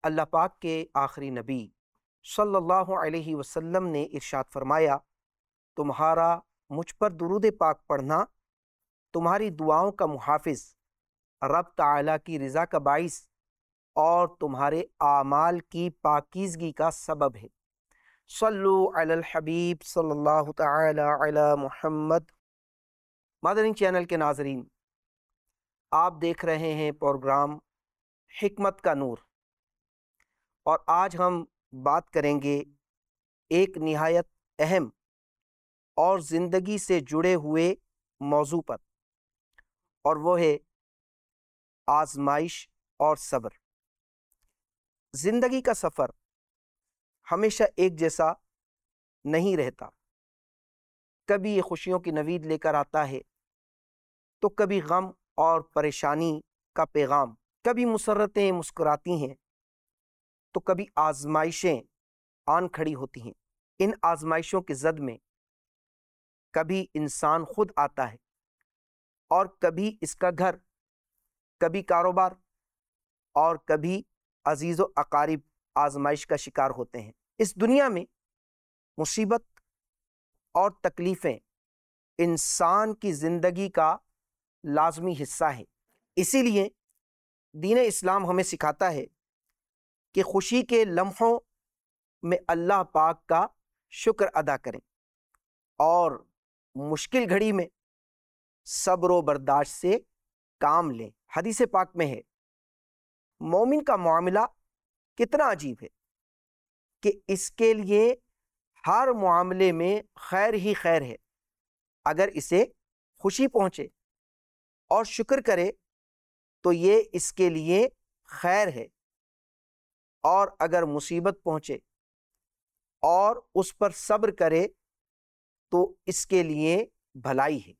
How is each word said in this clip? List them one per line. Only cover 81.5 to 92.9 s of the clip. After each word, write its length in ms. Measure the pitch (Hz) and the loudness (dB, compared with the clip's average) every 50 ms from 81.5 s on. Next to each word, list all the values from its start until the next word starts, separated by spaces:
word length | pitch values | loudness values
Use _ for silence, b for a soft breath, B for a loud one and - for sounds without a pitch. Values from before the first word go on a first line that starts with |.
| _ _ _ _ _ _ _ _ _ _ _ _ _ - | _ _ _ _ _ _ _ _ _ _ _ _ _ -2
انسان 760 | 170 170 165 156 - - - - 175 165 185 208 220 220 214 | 0 0 0 -2 -2 -4 -2 0 2 4 4 2 2 -2 -4
کی 180 | _ - 202 | _ -4 -6
زندگی 580 | 160 139 151 165 175 170 170 180 175 185 196 190 | -4 -2 -2 -2 0 2 0 0 0 0 -6 -2
کا 260 | - 175 160 156 175 220 _ _ _ _ _ _ _ _ _ _ _ _ - | 0 2 2 2 2 -2 _ _ _ _ _ _ _ _ _ _ _ _ -8
لازمی 480 | 147 143 151 156 165 156 160 170 185 175 139 | -2 0 2 2 2 0 -2 -6 -6 -6 -6
حصہ 220 | 147 - - - 165 | -8 -10 -4 -2 -2
ہیں۔ 200 | 151 135 117 - _ _ _ _ _ _ _ _ _ _ | -2 -2 -6 -14 _ _ _ _ _ _ _ _ _ _
اسی 260 | 175 185 - - 269 | -2 -2 2 2 2
لیے 260 | 254 240 208 202 196 214 _ _ _ _ _ _ _ _ _ _ _ _ _ _ _ _ | 2 2 2 0 0 -2 _ _ _ _ _ _ _ _ _ _ _ _ _ _ _ _
دین 260 | - 151 160 190 220 247 254 | -12 -6 0 2 4 4 4
اسلام 400 | 220 190 - - 185 190 202 190 | 2 0 -2 -2 0 0 0 0
ہمیں 180 | 175 180 185 180 | 0 0 0 0
سکھاتا 480 | - - - - 151 147 _ 196 180 | -2 -4 -2 -2 -2 0 _ 0 0
ہے 140 | 160 139 - - _ _ _ _ _ _ _ _ _ _ _ _ _ _ _ _ _ _ _ _ _ | 0 -4 -8 -10 _ _ _ _ _ _ _ _ _ _ _ _ _ _ _ _ _ _ _ _ _
کہ 80 | 190 | -2
خوشی 400 | 185 190 190 196 190 - 233 247 | -2 2 0 -2 0 2 0 0
کے 220 | 247 - 240 226 220 | 0 2 2 2 2
لمحوں 560 | 202 170 170 190 196 196 - 226 233 233 233 _ _ _ _ _ _ _ _ _ _ _ _ _ _ _ _ | 2 0 -2 -2 -2 0 2 2 2 2 2 _ _ _ _ _ _ _ _ _ _ _ _ _ _ _ _
میں 160 | - 170 175 175 - - | -2 -2 -2 -2 0 -2
اللہ 360 | 170 170 170 180 202 196 180 | -2 0 2 2 2 2 0
پاک 420 | - | 0